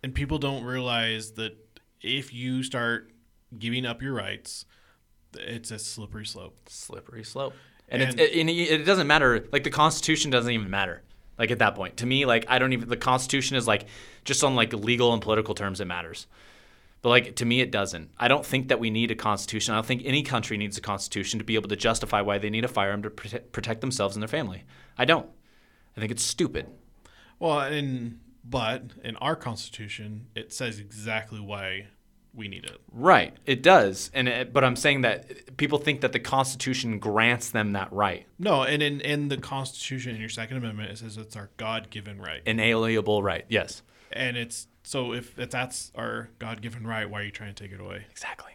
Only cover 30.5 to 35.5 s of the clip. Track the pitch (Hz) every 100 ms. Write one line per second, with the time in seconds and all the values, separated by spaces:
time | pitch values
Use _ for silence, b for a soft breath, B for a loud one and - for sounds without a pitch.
30.5 | - 123 104 101 107 107 110 107 110 101
31.5 | 104 95 95 101 _ _ _ _ 123 107
32.5 | 92 - - - 117 151 156 85 - -
33.5 | 131 143 185 101 95 - 135 127 120 127
34.5 | 123 131 120 151 139 123 101 - - -